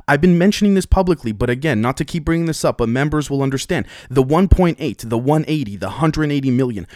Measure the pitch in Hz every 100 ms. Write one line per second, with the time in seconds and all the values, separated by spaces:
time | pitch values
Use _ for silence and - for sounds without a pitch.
0 | - 143 180 175 196 - 208 190 - 190
1 | 185 160 117 104 120 123 156 110 120 -
2 | 151 175 156 165 165 151 151 - 113 123
3 | 147 151 143 139 135 135 - 160 - -
4 | - 131 131 160 196 - 175 - 143 -
5 | 113 117 127 156 147 156 107 101 98 127
6 | 160 156 151 143 135 123 127 104 -